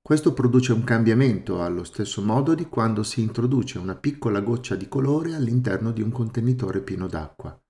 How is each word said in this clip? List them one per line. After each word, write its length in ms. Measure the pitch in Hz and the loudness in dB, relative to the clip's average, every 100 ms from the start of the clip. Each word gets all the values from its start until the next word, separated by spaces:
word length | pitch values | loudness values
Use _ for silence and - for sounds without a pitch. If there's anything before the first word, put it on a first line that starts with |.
Questo 320 | - 151 170 | 2 4 4
produce 400 | 127 123 123 127 | 2 4 4 4
un 100 | 113 | 2
cambiamento 800 | - 117 113 113 135 101 - 90 | 2 4 4 6 4 2 -2 -4
allo 220 | 87 87 | -2 -4
stesso 380 | 87 - 104 - | -6 -8 -6 -2
modo 320 | 101 117 135 | 0 0 2
di 140 | 160 170 | 0 0
quando 340 | - 113 107 | 0 0 0
si 180 | 107 - | -2 -2
introduce 560 | 110 107 120 131 113 101 | -2 0 2 2 0 -6
una 200 | 92 92 | -8 -4
piccola 440 | 143 147 120 101 | -4 -2 -2 0
goccia 360 | 101 117 - 92 | 0 -4 -4 -6
di 120 | 98 | -4
colore 460 | 139 135 151 165 | -2 0 0 -2
all'interno 580 | 160 120 123 123 98 113 | -2 0 0 0 -2 -2
di 80 | 113 | -2
un 100 | 110 | -4
contenitore 720 | 120 113 117 117 127 98 95 | -2 -4 0 0 0 0 -4
pieno 260 | 98 90 90 | -4 -6 -6
d'acqua. 540 | 82 76 _ 80 - _ | -6 -10 _ -14 -16 _